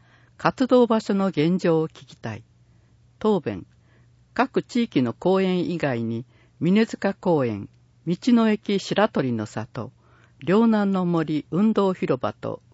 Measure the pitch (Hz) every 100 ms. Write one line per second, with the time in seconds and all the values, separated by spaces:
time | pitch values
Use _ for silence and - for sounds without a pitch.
0 | _ _ _ - 156 - 254 254 233 220
1 | - 202 196 151 160 180 175 160 160 -
2 | 131 - 120 104 - _ _ _ _ _
3 | _ - 214 196 - 98 - _ _ _
4 | _ _ _ - 247 190 - 247 233 -
5 | 123 117 175 190 190 180 - 170 147 120
6 | 113 113 120 _ _ - 156 202 220 -
7 | 196 - 190 160 123 101 101 _ _ _
8 | - 180 - 240 220 214 - 196 - 185
9 | 214 208 135 117 107 - 110 - 107 -
10 | _ - - - 135 202 233 214 202 190
11 | 175 170 156 151 - 160 214 208 196 185
12 | 175 131 104 - 110 110 _